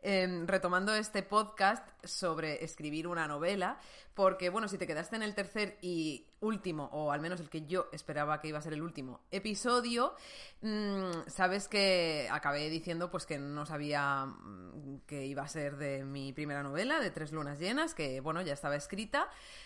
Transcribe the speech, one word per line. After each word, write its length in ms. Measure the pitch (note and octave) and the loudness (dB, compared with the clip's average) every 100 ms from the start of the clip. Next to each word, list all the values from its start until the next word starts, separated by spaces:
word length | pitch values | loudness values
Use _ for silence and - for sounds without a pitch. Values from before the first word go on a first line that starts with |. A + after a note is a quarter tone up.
em, 440 | G3 F#3+ F#3 F3 E3+ | 2 4 4 2 2
retomando 480 | F#3+ F3+ F3+ G3+ | 4 4 4 4
este 300 | G#3+ G#3+ G3+ | 2 0 -2
podcast 600 | F#3+ G#3 G#3 - G3 A#3 - - | 2 4 4 4 4 4 -4 -16
sobre 600 | F3+ - F3+ D#3+ D#3 D3 | -10 -2 0 0 -2 -2
escribir 440 | D#3 - D3+ D3+ E3+ | -6 -6 -4 -2 -2
una 180 | E3+ D#3 | -2 0
novela, 540 | D3 E3+ G3+ F3+ C4 - - - | 0 2 2 0 -2 -10 -20 -8
porque, 360 | - F#3+ F#3 F3+ | 6 6 6 2
bueno, 180 | G3+ G#3 | 2 0
si 100 | G3 | -2
te 80 | E3+ | -2
quedaste 300 | D#3 E3+ A3+ | -2 -2 -2
en 60 | |
el 120 | G#3+ | 0
tercer 440 | G3+ F#3 G#3+ G3+ - | 0 -2 0 -2 -2
y 440 | F3+ E3+ D#3 C3+ - - | -2 0 0 -4 -10 -2
último, 480 | G#3+ G3+ F#3 D#3 C#3+ | 0 0 0 -2 -2
o 200 | D3+ D3+ | -2 0
al 80 | D3 | 2
menos 200 | D#3+ F3 | 0 -4
el 100 | D3+ | -4
que 160 | D#3+ D#3 | -8 -2
yo 220 | F3+ - | 0 0
esperaba 480 | - - D3 D3 D3+ | -4 -4 0 0 0
que 80 | D#3 | -2
iba 100 | D3+ | -4
a 40 | |
ser 100 | D#3 | -4
el 100 | D3+ | -4
último 380 | E3 D3+ C3 - - | -4 -6 -8 -10 -6
episodio, 840 | F#3+ G#3+ G3+ B3 B3 A#3+ A#3 C#4+ - - - - - | -4 -2 0 4 4 4 2 2 0 -14 -16 -16 -6
mm, 680 | A3 G#3+ G#3 G3 F#3 E3 B3 | -2 0 0 0 0 -2 -4
sabes 420 | - F#3 G3+ - | 2 4 4 2
que 600 | G#3 G3 F3+ E3 D3+ A#2 | 4 6 6 4 2 0
acabé 400 | D3 C#3+ D3 D3+ | 0 2 2 0
diciendo, 400 | D#3+ F3 E3 F3 | -2 -2 -2 -2
pues, 160 | F3 - | -4 -4
que 120 | D3 | -4
no 280 | C#3+ D3 D3 | -4 -4 -4
sabía, 600 | D3+ D3 D3 C#3+ C#3 C3+ | -4 0 2 2 2 -2
mm, 760 | - - F#2+ F2+ D3+ C#3 C#3 - | -8 -12 -14 -12 -12 -10 -12 -8
qué 200 | D3 C3+ | -6 -4
iba 160 | C#3 | -4
a 60 | D3 | -4
ser 280 | D#3+ C#3+ C#3 | -2 -2 -2
de 280 | C#3+ C3+ | -2 -2
mi 280 | C3+ C#3 C3+ | -4 -6 -6
primera 300 | C3+ D3+ C#3+ | -4 -4 -4
novela, 380 | C#3+ D3 A#3+ D#4 | -2 0 2 2
de 100 | G#3 | 0
Tres 220 | - D3+ | -2 -4
lunas 260 | D#3 C#3+ C#3+ | -4 -4 -2
llenas, 360 | F3+ C4+ D#4+ | 0 0 0
que, 260 | - C#3+ C3 | -2 -2 -2
bueno, 220 | D3+ D#3+ | -2 -2
ya 100 | F3 | -2
estaba 240 | C#3+ D3+ C#3+ | -2 -2 -2
escrita, 520 | - G3 A3 C#4 - - - - | -2 -6 0 0 0 -4 -16 -16